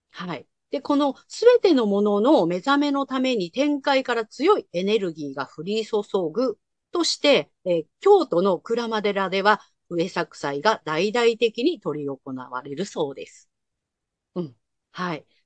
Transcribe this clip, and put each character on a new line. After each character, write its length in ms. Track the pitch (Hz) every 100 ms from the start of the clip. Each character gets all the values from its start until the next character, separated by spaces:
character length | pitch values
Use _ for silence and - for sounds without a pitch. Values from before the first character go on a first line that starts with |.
| _
は 240 | - 180
い。 140 | 147 - _ _
で、 100 | 285
こ 140 | - 285
の 180 | 294 262 -
す 180 | - 453
べ 140 | 494
て 160 | 403 277
の 100 | 214
も 160 | 202
の 180 | 208 202
の 280 | 233 302 170
目 100 | 180
覚 160 | 214 285
め 140 | 294
の 140 | 277 269
た 140 | 262
め 160 | 262 240
に 160 | 175
天 280 | 233 294 294
界 240 | 285 269
か 120 | 254 233
ら 100 | 220
強 320 | - 311 403
い 100 | -
エ 100 | 170
ネ 140 | 196 214
ル 160 | 190
ギ 200 | 160 143
ー 20 | 139
が 100 | 131
降 160 | -
り 240 | 165 214 214
注 160 | 214 208 196 165
ぐ 240 | 160 254 208 _ _ _
と 120 | 349
し 160 | 330 -
て、 320 | 294 233 - _
え 60 | 185
ー、 140 | 170 151 _
京 260 | 392 403 302
都 160 | 170
の 160 | 196 170
鞍 300 | - 247 233
馬 160 | 220
寺 260 | 202 196 190
で 140 | 196
は、 180 | 196 208 - _ -
上 200 | 175 175
作 260 | 180 160 -
祭 260 | 147 143
が 200 | 208 220
大 280 | - 156 202
々 260 | 226 233 226
的 260 | 233 -
に 160 | 330 320
執 200 | 170 147
り 80 | 143
行 100 | 135 -
わ 300 | 131 127 127
れ 100 | 139
る 120 | 139 196
そ 260 | 220 147
う 20 |
で 140 | 135 82
す。 220 | - _ _ _ _ _ _ _ _ _
う 60 | 185
ん。 120 | 160 120 _ _ _
は 220 | - 180 156
い。 100 | - _